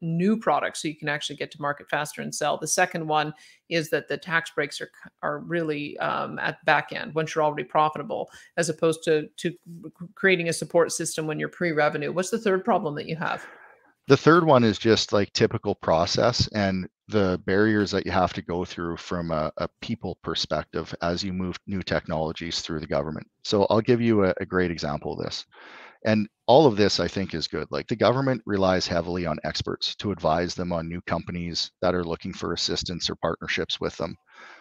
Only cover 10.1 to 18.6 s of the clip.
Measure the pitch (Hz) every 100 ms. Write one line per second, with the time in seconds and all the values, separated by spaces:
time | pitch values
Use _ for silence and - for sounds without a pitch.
10.1 | - 190 175 165 160 156 170 160 - 160
11.1 | - 156 151 147 - 175 151 151 156 143
12.1 | 156 185 226 214 185 226 180 156 147 -
13.1 | 160 - - - - - _ _ _ -
14.1 | 139 147 170 160 127 117 98 113 104 -
15.1 | 101 98 - 110 110 104 - - 80 87
16.1 | 117 113 - - 107 98 95 90 _ -
17.1 | 104 92 90 - 95 110 107 95 95 90
18.1 | 92 87 - - 87